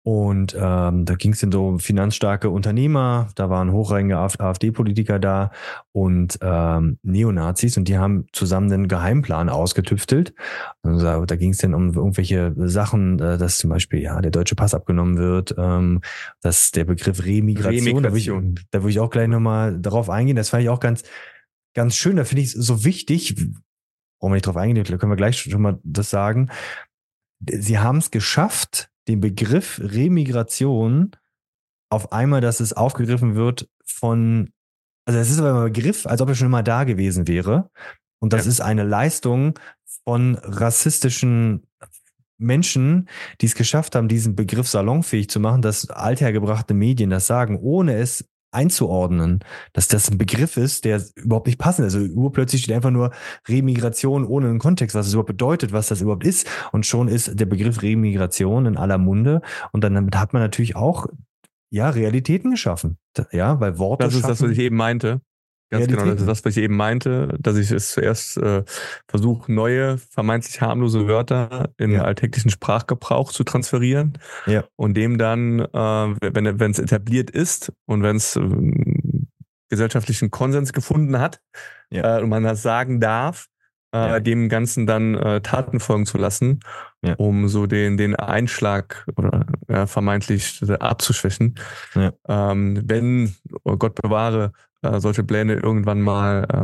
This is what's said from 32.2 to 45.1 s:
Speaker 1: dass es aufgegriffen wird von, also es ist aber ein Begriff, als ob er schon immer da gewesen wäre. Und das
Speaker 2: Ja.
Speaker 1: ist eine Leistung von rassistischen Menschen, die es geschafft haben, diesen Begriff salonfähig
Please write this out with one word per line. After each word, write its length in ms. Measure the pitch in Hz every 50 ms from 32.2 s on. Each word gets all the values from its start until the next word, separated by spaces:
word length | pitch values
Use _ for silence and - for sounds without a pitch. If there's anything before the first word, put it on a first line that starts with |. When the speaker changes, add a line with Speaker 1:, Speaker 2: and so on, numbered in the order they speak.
| 123 139 143 135
Speaker 1:
dass 220 | 123 120 113 -
es 100 | 117 107
aufgegriffen 640 | - - 113 120 - - 120 113 123 120 123 117 104
wird 320 | 110 113 120 123 123 - - _ _ _
von, 680 | - - - - 117 113 117 113 113 113 113 104 - - _ _ _ _ _ _ _ _ _ _
also 140 | - 120 117
es 100 | 117 117
ist 100 | 143 156
aber 240 | 156 143 131 120 117
ein 80 | 113 107
Begriff, 340 | 117 113 160 208 - - -
als 140 | 117 117
ob 80 | 131 135
er 60 | 139
schon 120 | 117 127 127
immer 160 | 127 120 107
da 220 | 117 113 123 139
gewesen 420 | 131 113 92 98 98 90 90 87 80
wäre. 420 | 85 87 90 95 110 165 190 - _ - - - - _ _ _ _ _
Und 100 | - 113
das 140 | 107 113 -
Speaker 2:
Ja. 60 | -
Speaker 1:
ist 100 | 123 -
eine 220 | - 107 107 107 101
Leistung 760 | 101 104 101 123 160 165 - - 127 120 127 139 151 160 - - - - _ _ - - - _
von 300 | - 120 117 123 127 123
rassistischen 1300 | - - 104 98 101 117 117 113 - - 160 151 - - 131 120 - - 123 120 117 117 113 107 - - _ _ _ - - - - _ _ _ _ _ _ _ _
Menschen, 720 | 110 117 123 147 175 - - 135 127 139 165 180 180 - - - - - - _
die 40 | - 113
es 80 | -
geschafft 400 | - 120 - - 151 160 - - 123
haben, 100 | 113 110
diesen 300 | 113 117 110 113 98 95
Begriff 320 | 107 92 - 113 127 -
salonfähig 600 | - 107 98 107 127 160 170 -